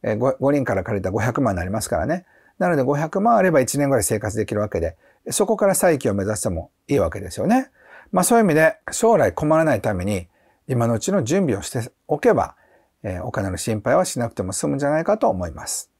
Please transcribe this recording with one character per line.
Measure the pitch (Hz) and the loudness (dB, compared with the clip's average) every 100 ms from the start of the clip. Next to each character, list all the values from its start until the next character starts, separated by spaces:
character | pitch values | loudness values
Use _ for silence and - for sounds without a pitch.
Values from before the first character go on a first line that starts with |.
え、 | 110 107 | -2 0
五、 | 123 131 | 0 0
五 | 135 | 0
人 | 143 | 0
か | 127 98 | 0 -2
ら | |
借 | 92 104 | -2 -4
り | |
た | 92 | -2
五 | 104 | -2
百 | 110 117 | -2 0
万 | 127 | 0
に | 90 | 0
な | |
り | 90 | -4
ま | 107 | -6
す | - | -4
か | 101 | -2
ら | 98 | -2
ね。 | 175 - _ _ _ | -4 -8 _ _ _
な | 180 | 0
の | 160 | 0
で | |
五 | 127 143 | 0 0
百 | 156 196 | 0 0
万 | 214 233 | 2 4
あ | |
れ | 190 | 4
ば | 156 | 4
一 | 123 143 | 2 0
年 | 143 | 2
ぐ | 135 | 2
ら | |
い | |
生 | 101 110 | 2 -2
活 | 107 107 | -2 -4
で | 104 | -2
き | 104 | -2
る | |
わ | 104 | -2
け | 95 | -2
で、 | 85 - _ _ - | -4 -6 _ _ -8
そ | - 208 | -2 0
こ | 220 | 2
か | 202 | 2
ら | 185 | 2
再 | 190 151 | 2 2
起 | 131 | 0
を | |
目 | 101 | -2
指 | 98 104 | -2 -4
し | |
て | 117 | -4
も | 85 82 _ _ | -6 -8 _ _
い | 143 | 0
い | |
わ | 85 | 0
け | - | -2
で | 90 | -12
す | - | -4
よ | - | 0
ね。 | 247 262 _ _ - - | 0 0 _ _ -20 -4
ま | - | 0
あ、 | |
そ | 180 233 | 4 4
う | |
い | |
う | 214 | 4
意 | |
味 | 151 | 6
で | 160 - - | 4 2 -10
将 | - 226 214 | 0 4 4
来 | 113 | 4
困 | - 151 156 | 0 0 2
ら | 160 | 2
な | 107 | 0
い | |
た | - | 0
め | 95 92 | -2 -2
に | 101 87 _ _ _ - | -4 -6 _ _ _ -6
今 | 127 117 | 0 0
の | |
う | 117 | 0
ち | - | 0
の | 196 | -2
準 | 117 175 | 0 0
備 | 180 101 | 0 -2
を | |
し | - | -4
て | 127 113 _ _ | -8 -8 _ _
お | 151 | 0
け | 247 | 2
ば、 | 175 92 - _ _ _ _ | 2 0 -6 _ _ _ _
え | 104 90 | -10 -8
ー、 | |
お | - | -6
金 | - 98 | -6 -4
の | 90 | -4
心 | - 107 | -4 -4
配 | 113 147 | 2 2
は | 180 | 2
し | - | -2
な | 117 | -6
く | - | -4
て | |
も | 92 | -6
済 | - 151 | -4 -4
む | 139 | -2
ん | |
じ | 143 | 0
ゃ | |
な | 151 | 0
い | |
か | 165 214 | 0 0
と | 226 | 0
思 | 95 87 | -2 -6
い | |
ま | 78 - | -8 -10
す。 | - - _ | -10 -10 _